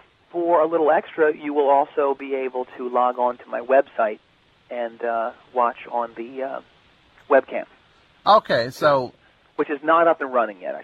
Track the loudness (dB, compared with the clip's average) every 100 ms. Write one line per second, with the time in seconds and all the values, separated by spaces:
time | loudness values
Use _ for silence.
0 | _ _ _ -4 2 2 2 2 2 2
1 | 0 0 0 0 -4 0 4 4 2 -2
2 | -2 -2 -6 -6 -6 -6 -10 -10 -4 0
3 | 0 0 -4 -4 -10 -10 2 2 2 -2
4 | -4 -4 _ _ _ _ _ -10 -10 -8
5 | -6 -4 -6 -8 _ -2 -2 -2 -8 -6
6 | -6 -8 -12 -10 -10 -10 -14 _ _ _
7 | _ _ _ 2 2 -6 -10 _ _ _
8 | _ _ 2 4 4 -2 -2 -2 2 2
9 | 0 -10 _ _ _ -6 -4 -2 2 4
10 | 4 2 0 -2 -2 -4 -10 -10